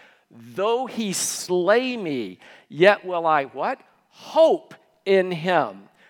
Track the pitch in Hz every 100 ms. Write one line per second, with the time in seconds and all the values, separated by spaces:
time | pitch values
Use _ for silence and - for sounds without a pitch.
0 | - _ _ 117 117 120 208 240 254 -
1 | 208 175 - - - 180 175 233 254 247
2 | 175 131 98 90 - - _ 143 190 196
3 | 185 175 165 151 135 127 196 269 _ _
4 | _ _ - 302 320 190 - - _ _
5 | - 196 185 170 175 170 120 98 101 _